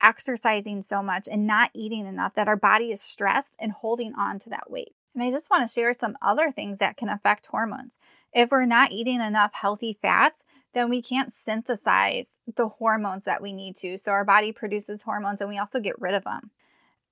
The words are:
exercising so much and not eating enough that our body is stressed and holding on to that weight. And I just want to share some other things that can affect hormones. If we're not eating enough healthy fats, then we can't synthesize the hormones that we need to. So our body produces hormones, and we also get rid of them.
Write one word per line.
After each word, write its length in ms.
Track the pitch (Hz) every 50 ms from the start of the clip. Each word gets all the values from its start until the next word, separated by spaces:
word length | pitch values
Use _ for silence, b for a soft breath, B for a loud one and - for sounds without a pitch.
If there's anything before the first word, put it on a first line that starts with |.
exercising 800 | - 220 220 - - - 247 220 - 226 214 208 202 214 208 196
so 200 | 202 - 208 202
much 280 | 196 196 180 190 - -
and 160 | - 208 208 214
not 220 | 214 214 240 - -
eating 320 | 220 220 214 226 220 202
enough 280 | 190 190 180 185 190 -
that 160 | 214 208 208
our 80 | 214 202
body 340 | - 196 208 220 233 233
is 100 | 208 -
stressed 540 | - - - - 208 196 196 277 277 - - -
and 120 | 220 214
holding 420 | 196 - - 220 233 233 240 220 -
on 240 | - 202 196 196 196
to 100 | - 226
that 200 | - - - -
weight. 240 | - - - - _ _ _ _ -
And 80 | 247
I 80 | 240 254
just 200 | 247 294 - -
want 180 | 403 320 247 226
to 40 | -
share 200 | 240 233 240 247
some 240 | - 247 208 190 -
other 300 | - 196 214 277 320 302
things 260 | 262 - 208 202 202 196
that 160 | 202 - 214
can 140 | - 226 208
affect 380 | 202 202 - 202 208 208 - -
hormones. 500 | - 214 226 220 190 - - - - _ b b b b b b b
If 160 | 240 240 240
we're 160 | 277 262 254
not 280 | 240 233 240 269 254 247
eating 260 | 214 233 254 247 240
enough 340 | 226 214 208 214 208 208 -
healthy 440 | - - 202 208 208 233 226 208 _
fats, 440 | - 190 180 175 240 311 - - - b b b b b b
then 160 | 247 240 240
we 120 | 247 247
can't 320 | 233 - 254 262 269 - -
synthesize 1040 | - - - 220 220 240 - 240 202 - 190 180 190 196 - - 90 - - - _ _ 240 220
the 140 | - 233 214
hormones 560 | - - 226 226 220 220 208 202 185 196 -
that 160 | 196 180 -
we 100 | - 202
need 240 | 196 190 196 190 185
to. 220 | - - 180 185 196
So 160 | - 208 196
our 100 | 196 202
body 300 | 202 196 214 214 214 220
produces 480 | - 226 208 208 208 202 - 208 208
hormones, 400 | - 220 208 208 208 202 202 196
and 80 | 202 202
we 80 | 208 202
also 240 | 208 - - 254
get 180 | 202 196 - -
rid 140 | - 180 196
of 100 | 196 -
them. 280 | - - - - 214 _ _ _ _ _ _ _ _ _ _ _ _